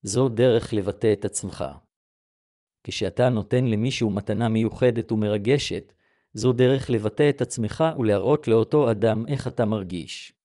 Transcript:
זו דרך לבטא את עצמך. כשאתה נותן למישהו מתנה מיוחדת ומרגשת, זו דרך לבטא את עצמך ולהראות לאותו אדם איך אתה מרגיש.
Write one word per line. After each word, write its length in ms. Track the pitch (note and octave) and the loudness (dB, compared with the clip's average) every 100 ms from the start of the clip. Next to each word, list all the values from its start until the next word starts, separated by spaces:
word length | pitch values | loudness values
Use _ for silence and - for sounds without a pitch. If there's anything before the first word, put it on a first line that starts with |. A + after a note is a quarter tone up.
זו 260 | - A2 C3+ | -2 0 0
דרך 440 | A2 B2+ A#2 - | 4 4 4 0
לבטא 400 | G#2+ F#2+ - A2+ | -4 -2 0 0
את 120 | G2+ | 0
עצמך. 400 | G#2 - G2 - C#2 C2 _ _ _ _ _ _ _ _ _ _ | -2 -6 -10 -8 -10 -10 _ _ _ _ _ _ _ _ _ _
כשאתה 440 | - - F#2 - B2 | -12 -6 -6 0 2
נותן 360 | A2 G2 B2 | 2 0 0
למישהו 460 | B2+ G#2+ A#2+ - A2 | 2 0 -2 0 -2
מתנה 380 | G2+ G2+ G#2 A2+ | -2 -4 -2 0
מיוחדת 640 | A2 A2 - B2+ A#2 G#2+ | 0 0 2 0 0 -4
ומרגשת, 800 | A2 G#2 G#2 G2+ C#3 - F2 - _ _ _ _ | -2 0 0 0 0 0 -8 -10 _ _ _ _
זו 200 | G#2+ A#2+ | -2 0
דרך 380 | A#2+ B2+ C3 C3 | 4 4 2 0
לבטא 400 | A#2 G#2+ - D3 | -2 -2 0 0
את 100 | C#3 | 2
עצמך 440 | B2 - G#2+ - D#3+ D3+ | -4 -4 -6 0 -2 0
ולהראות 500 | A2+ G2+ G2 D3 C3+ | 2 2 2 0 4
לאותו 420 | A2+ G#2+ D3+ C3 | 2 4 2 2
אדם 360 | A2 A2+ G#2+ A#2 | 2 0 0 -4
איך 200 | C#3+ B2 | -6 -6
אתה 160 | - | -2
מרגיש. 680 | A2 G#2+ F#2 F2+ D2 - - _ | -2 -2 -6 -10 -10 -14 -18 _